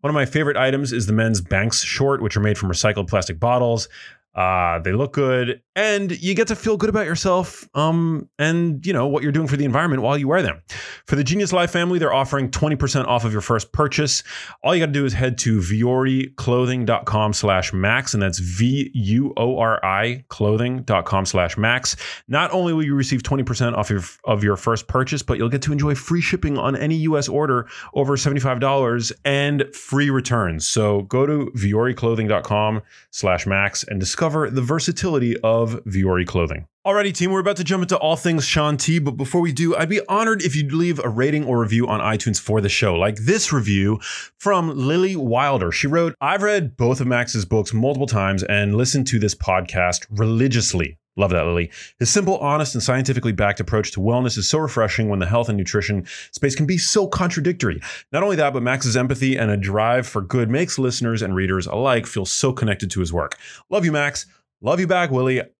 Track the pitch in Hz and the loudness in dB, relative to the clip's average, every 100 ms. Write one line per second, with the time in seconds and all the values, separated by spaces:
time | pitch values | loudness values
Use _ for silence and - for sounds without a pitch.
0 | 143 151 135 151 147 143 131 135 139 120 | 0 0 0 0 0 2 2 0 -2 -2
1 | 101 107 113 110 87 98 110 - - - | 0 2 2 0 0 0 0 -2 -4 0
2 | 135 139 104 - 104 104 95 87 107 101 | 0 2 0 0 0 0 -2 0 0 0
3 | 87 104 90 82 117 123 123 117 - - | 0 -2 -2 -2 0 2 2 0 -4 -14
4 | - - _ - 92 92 87 85 85 101 | -20 -20 _ -2 0 2 0 0 -2 -2
5 | 135 143 135 127 123 131 _ - 214 208 | -2 0 0 0 -2 -6 _ -2 0 0
6 | 196 170 180 190 226 220 220 208 208 214 | -2 -4 -2 0 0 -2 -2 0 0 0
7 | 185 165 190 180 175 - - 139 156 165 | -2 -2 0 0 0 -8 -8 -2 0 2
8 | 165 156 - _ 151 165 170 143 165 170 | 0 -2 -6 _ 0 2 0 -2 -2 0
9 | 131 147 147 143 156 139 143 127 170 135 | 2 0 0 0 0 0 2 2 2 0
10 | 117 147 135 170 131 - - - - - | 0 0 2 0 0 -4 -10 -14 -14 -18
11 | - 139 131 180 196 180 175 175 170 180 | -2 0 2 0 2 2 2 0 0 2
12 | 160 135 135 139 131 - 151 143 139 139 | 2 2 0 -2 -2 0 0 0 0 0
13 | 123 120 113 107 - 113 - - 147 - | 2 0 2 -2 0 -2 0 -2 0 0
14 | 147 - - - - - - 175 160 143 | 0 -2 -4 -16 -16 -6 0 2 2 2
15 | 139 120 127 123 - 110 85 107 120 127 | 0 2 0 0 2 2 2 2 2 2
16 | 131 131 135 - - 123 127 127 117 117 | 2 0 -2 -4 0 2 2 0 0 0
17 | - 107 107 104 104 95 87 95 98 120 | 0 0 0 2 2 2 2 0 2 2
18 | 135 117 98 90 90 87 117 139 139 139 | 0 0 0 -2 -6 0 2 2 -2 -2
19 | 98 113 139 - 120 127 113 110 95 95 | 0 2 0 0 -2 2 0 2 0 0
20 | 113 123 - - 104 110 120 127 120 101 | 0 -4 -12 -2 2 2 0 -4 2 2
21 | 85 98 95 98 87 - 110 123 - - | 4 0 0 0 0 2 2 2 -2 -6
22 | - - - 139 170 185 175 160 151 139 | -10 -14 -4 -2 0 0 0 0 0 0
23 | 131 131 120 135 127 120 120 117 104 101 | 0 -2 0 -2 0 0 0 0 0 -2
24 | 87 - - 107 104 98 - 113 - 127 | -4 -10 -2 0 2 0 0 -2 -2 -2
25 | 131 147 - - 117 135 139 147 147 135 | -2 -4 -2 -2 0 -2 -2 0 0 -2
26 | - 170 165 180 160 143 127 135 151 160 | -2 -2 0 -2 -2 -2 -2 -2 -2 0
27 | 156 156 135 139 151 123 117 - - - | 0 0 0 -2 0 0 -2 -12 -8 -2
28 | 135 139 143 139 131 127 135 139 127 117 | 0 2 0 0 0 0 0 2 2 0
29 | 113 - 143 139 143 147 - - - 139 | -4 -4 -2 0 0 0 -2 -6 -2 0
30 | 143 135 127 120 95 80 - - 107 101 | 2 2 2 0 0 -2 -2 0 2 2
31 | 101 127 143 151 139 123 101 104 120 120 | 0 0 2 0 -2 -2 0 2 0 0
32 | 117 113 107 104 - 104 107 107 - - | 0 0 0 0 0 0 2 0 -6 -20
33 | _ - 101 87 - 98 98 - - 101 | _ -2 0 0 2 0 0 -2 -6 -4
34 | 92 - 160 151 147 131 123 156 - 135 | -4 -2 0 0 0 -2 0 0 0 -2
35 | 185 151 120 110 113 117 117 113 - 95 | 0 2 2 0 2 2 2 -2 -4 0
36 | 95 90 90 92 82 73 78 _ - 202 | 2 2 2 0 0 -4 -12 _ 0 2
37 | 202 - 175 190 185 202 165 190 175 - | 0 0 0 0 0 -2 -2 -2 0 0
38 | 156 165 175 165 131 - 151 147 - 165 | 2 0 0 0 0 0 2 0 0 0
39 | 143 117 131 175 170 135 170 165 160 202 | 0 -4 -2 0 0 0 0 0 0 -2
40 | - 196 226 220 165 143 143 156 175 156 | 0 0 2 0 0 -2 -2 0 0 0
41 | 120 113 135 151 143 123 110 113 120 107 | -2 0 2 2 0 0 2 2 2 0
42 | 101 110 - 101 - 107 101 - 107 85 | 0 0 0 -2 0 0 2 2 2 2
43 | 98 107 113 214 - 147 104 98 98 107 | 0 0 0 2 2 0 2 2 2 0
44 | - - - _ 202 196 165 139 131 165 | -4 -12 -14 _ 0 0 0 -2 0 2
45 | 185 185 131 117 143 131 90 82 143 160 | 0 0 0 2 2 2 0 -2 0 2
46 | 165 - 139 196 208 208 147 - 120 127 | 0 -2 -2 0 2 2 -2 0 0 2
47 | 127 123 123 113 92 110 101 110 127 139 | 0 0 0 -4 0 0 0 0 0 0
48 | 135 110 98 98 - 101 101 104 127 143 | 0 0 2 0 0 0 2 2 2 0
49 | 131 120 104 - - 92 90 95 87 87 | 0 0 0 -2 0 0 0 0 0 0
50 | - 104 110 113 131 120 104 92 76 - | -6 -2 0 2 2 2 0 -2 -4 -6
51 | _ - 98 87 80 85 85 - - _ | _ -2 0 2 2 0 -2 -8 -20 _
52 | 117 208 190 190 143 151 147 123 - 127 | 0 2 2 0 0 0 0 -2 0 0
53 | 131 123 113 98 101 101 98 107 104 - | 0 0 -2 0 0 0 -2 -2 -2 -2
54 | 98 120 127 110 95 156 156 120 107 - | 0 2 0 -2 0 0 0 0 0 0
55 | 110 98 90 117 113 104 92 107 98 101 | 0 0 0 0 0 -2 0 0 0 -2
56 | 90 - - - 139 131 151 180 - 214 | -4 -14 -16 -2 -2 0 0 0 2 0
57 | 190 - 180 175 151 180 110 78 - - | 0 0 0 0 -2 0 -2 -2 -8 -16
58 | - 143 196 180 147 131 120 131 131 120 | -6 -2 0 2 2 2 0 0 0 0
59 | 131 135 135 131 110 104 98 101 110 123 | 0 0 0 2 0 0 0 0 2 2
60 | 123 110 92 127 117 127 180 - 131 120 | 0 -6 -2 0 0 0 -2 -2 -2 -2
61 | 117 113 104 92 95 95 87 104 135 120 | -2 -2 -2 -2 0 0 -2 -2 0 0
62 | 113 - 92 - 135 127 113 98 98 - | -2 -6 -4 -2 -2 0 -2 -2 -4 -4
63 | 87 82 71 - - - _ 214 175 151 | -2 -2 -4 -8 -18 -20 _ 0 0 0
64 | 147 143 - _ _ _ 107 170 185 180 | -2 -4 -12 _ _ _ -2 0 2 2
65 | 175 131 131 127 - | 2 0 0 -2 -4